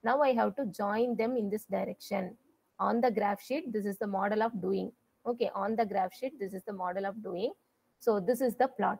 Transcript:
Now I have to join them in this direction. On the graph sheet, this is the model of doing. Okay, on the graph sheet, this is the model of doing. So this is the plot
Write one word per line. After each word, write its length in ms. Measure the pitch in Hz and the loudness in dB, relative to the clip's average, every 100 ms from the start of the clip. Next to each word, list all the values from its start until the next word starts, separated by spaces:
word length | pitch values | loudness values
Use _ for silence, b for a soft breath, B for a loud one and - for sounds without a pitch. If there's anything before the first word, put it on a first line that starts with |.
Now 180 | 226 269 | 2 4
I 140 | 285 | 4
have 200 | 240 208 196 | 4 2 0
to 100 | 247 | -6
join 500 | 180 202 214 247 226 | -2 -2 2 0 0
them 220 | 226 254 | 0 0
in 100 | 202 | -2
this 160 | 208 | -4
direction. 720 | - 190 190 196 - 202 185 - _ _ _ - | -4 -4 -4 -8 -6 -4 -4 -10 _ _ _ -4
On 220 | 202 226 | 0 2
the 100 | 247 | 2
graph 320 | 208 202 202 | 2 0 -2
sheet, 300 | - 277 330 | -4 -4 -2
this 140 | 214 202 | -4 -4
is 100 | 196 | -4
the 100 | 208 | -4
model 360 | 196 202 214 | -2 0 2
of 180 | 226 226 | 2 0
doing. 320 | 180 190 190 - _ _ | 0 0 -2 -8 _ _
Okay, 260 | 233 240 208 | -4 0 0
on 200 | 196 196 | 0 -2
the 120 | 220 220 | 0 0
graph 280 | 196 185 | 2 -2
sheet, 240 | - 262 302 | -2 -8 -4
this 140 | 196 | -6
is 100 | 190 | -6
the 100 | 202 | -8
model 320 | 196 180 185 196 | -4 -4 -2 -4
of 160 | 208 | -4
doing. 300 | 208 180 233 403 _ _ _ _ | -6 -2 -4 -4 _ _ _ _
So 200 | - 208 | 2 2
this 220 | 185 240 | 2 2
is 120 | 254 - | 2 2
the 120 | 269 | 2
plot 300 | - 196 208 | 4 0 0